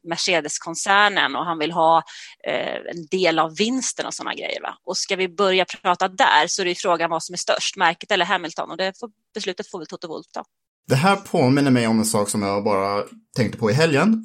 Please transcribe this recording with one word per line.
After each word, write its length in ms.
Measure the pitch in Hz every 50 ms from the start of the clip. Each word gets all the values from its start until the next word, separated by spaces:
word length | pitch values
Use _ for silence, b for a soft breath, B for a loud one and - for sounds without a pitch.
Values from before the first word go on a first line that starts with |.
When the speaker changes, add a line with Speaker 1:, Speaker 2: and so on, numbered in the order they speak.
| - 170
Speaker 1:
Mercedes-koncernen, 1300 | 165 165 - - 180 165 147 143 - - - - 165 - - 208 196 202 208 208 196 170 143 131 139
och 80 | 123 160
han 140 | 175 165 160
vill 140 | 151 160
ha, 300 | 175 175 160 160 165 165 160 B B B B B B B - -
eh, 260 | - - - - - - - - -
en 120 | 175 165 151
del 280 | - 190 185 165 160 160
av 180 | 160 160 160
vinsten 500 | 156 208 226 262 262 - - - - -
och 80 | - -
såna 200 | - - - -
grejer, 260 | - - - - -
va? 120 | - - - - -
Och 120 | - 175
ska 200 | - - - 196
vi 120 | 180 185 185
börja 360 | 170 165 202 190 185 185 180
prata 440 | - - - - 190 175 - 185 190
där 380 | 185 185 - 165 - 151 151
så 160 | 175 - -
är 20 | 190
det 60 | 180
ju 40 | 175
frågan 360 | - - 196 175 165 165 165
vad 120 | 170 160
som 100 | - -
är 40 | 180 170
störst, 380 | - - - - - - -
märket 340 | 190 185 165 170 - - -
eller 140 | 214 180 170
Hamilton, 460 | 180 208 180 170 156 - - - -
och 60 | 160
det 220 | 170 190 190 190 -
får, 120 | - 220 _ _ _ _ -
beslutet 360 | 220 196 185 180 - 208 -
får 80 | - 190
väl 80 | 156
Toto 220 | - 180 - - 170
Wolff 180 | 156 - 165 _ -
ta. 100 | - - _ _ _ _ _ _ _ _ -
Speaker 2:
Det 60 | 127
här 200 | 135 151 196 196
påminner 540 | 196 - - - 180 135 123 135 147 143 139
mig 160 | 127 123 117
om 120 | 110 113 110
en 60 | 107
sak 240 | 110 - 107 104 -
som 140 | - 107
jag 220 | 104 98 101 104 101
bara 380 | 110 101 95 98 101 101 101 104 - - - _ _ -
tänkte 220 | - 117 98 - -
på 120 | 117 107
i 40 | 104
helgen, 500 | 139 160 165 143 135 165 214 220 220